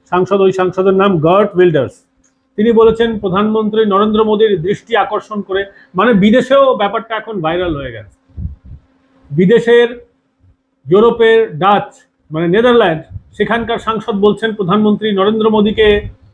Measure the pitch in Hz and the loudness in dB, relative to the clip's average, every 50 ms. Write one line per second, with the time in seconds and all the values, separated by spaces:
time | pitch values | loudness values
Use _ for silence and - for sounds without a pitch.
0 | _ - - 180 185 180 196 202 190 190 185 190 185 185 180 - 190 196 190 190 | _ -4 -2 -2 -2 0 0 2 2 0 0 0 -2 -2 -2 -2 0 0 2 2
1 | 190 202 196 165 147 160 180 196 208 202 - 175 180 180 160 147 123 101 - _ | 2 2 2 2 2 2 2 2 2 0 2 2 2 2 2 0 -2 -4 -6 _
2 | _ _ _ _ _ _ _ _ _ _ _ - 214 233 226 220 220 226 220 226 | _ _ _ _ _ _ _ _ _ _ _ -2 0 2 4 4 4 4 4 2
3 | 233 226 226 208 208 196 175 196 208 214 214 220 220 214 208 214 220 208 190 196 | -2 -4 -4 -4 -6 -4 -2 -2 -2 0 -2 -2 -2 -2 -2 -2 0 0 2 0
4 | 214 214 214 214 220 214 214 202 220 220 202 180 156 185 202 - - - 233 214 | 0 0 0 0 0 0 2 0 2 0 0 -2 -2 -4 -6 -6 -6 -4 -2 -2
5 | 190 196 208 202 - - 214 208 190 - 190 190 196 196 - - - _ - 175 | -2 -2 -4 -8 -8 -8 -10 -10 -8 -6 -4 -6 -6 -6 -12 -20 -20 _ -2 0
6 | 196 240 247 190 190 214 214 254 254 - 269 277 277 262 240 202 208 202 202 226 | 2 2 4 4 4 4 4 2 2 2 2 2 4 2 2 0 -2 -4 -4 -4
7 | 214 - 226 214 220 - 220 196 156 156 165 180 185 175 156 143 139 127 117 107 | -6 -6 -8 -8 -8 -8 -8 -6 -4 -4 -2 -2 -4 -4 -6 -6 -8 -12 -12 -14
8 | 101 101 _ _ _ _ - - - - - - _ - - - _ _ _ _ | -18 -20 _ _ _ _ -16 -12 -12 -12 -12 -14 _ -20 -20 -20 _ _ _ _
9 | _ _ _ _ _ - 143 151 190 180 233 226 233 233 233 240 240 233 247 - | _ _ _ _ _ -10 -2 0 2 4 4 2 2 4 4 4 4 2 -2 -8
10 | - _ _ _ _ _ _ _ _ _ _ _ _ _ _ _ - 131 160 202 | -20 _ _ _ _ _ _ _ _ _ _ _ _ _ _ _ -4 0 2 4
11 | 226 233 - 226 226 226 226 226 226 - 170 147 170 196 208 196 190 - - _ | 4 4 2 2 2 2 4 2 2 0 -4 -2 0 2 2 0 -2 -6 -16 _
12 | _ _ _ _ _ - 151 156 170 170 175 214 226 247 240 233 214 185 160 156 | _ _ _ _ _ -10 -6 -4 -2 0 0 2 2 4 4 4 2 2 0 -4
13 | 139 - - - - _ - - 208 208 220 233 226 220 233 214 - 214 226 214 | -8 -14 -18 -20 -20 _ -6 -6 -4 -2 -2 -4 -4 -4 -6 -6 -6 -6 -6 -6
14 | 208 - 226 196 196 208 208 208 220 226 214 214 208 160 190 214 214 214 214 202 | -6 -6 -4 0 0 0 0 0 -4 -6 -4 -4 -4 0 0 2 2 2 0 0
15 | 208 220 208 190 190 208 220 220 214 220 214 214 208 214 208 214 220 214 208 208 | -2 -4 -2 0 0 0 0 0 0 0 2 2 0 0 2 2 2 2 2 0
16 | 208 - - _ _ _ | -2 -8 -14 _ _ _